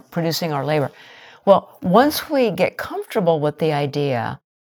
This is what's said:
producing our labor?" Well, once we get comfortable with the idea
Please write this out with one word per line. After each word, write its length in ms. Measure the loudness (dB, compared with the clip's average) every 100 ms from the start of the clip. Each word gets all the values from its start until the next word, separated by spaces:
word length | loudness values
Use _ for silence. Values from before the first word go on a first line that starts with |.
| -6
producing 420 | -4 -2 -2 -4
our 100 | -4 0
labor?" 260 | 0 -2 -6 -20 -20 -20 -4 4
Well, 320 | 4 2 -8
once 480 | 2 4 4 0 -4
we 220 | 0 0
get 260 | 0 -2 -2
comfortable 600 | -10 -10 -6 -2 0 2
with 200 | -2 0
the 140 | -2
idea 640 | 0 -2 -2 -2 -2 -4 -10 _ _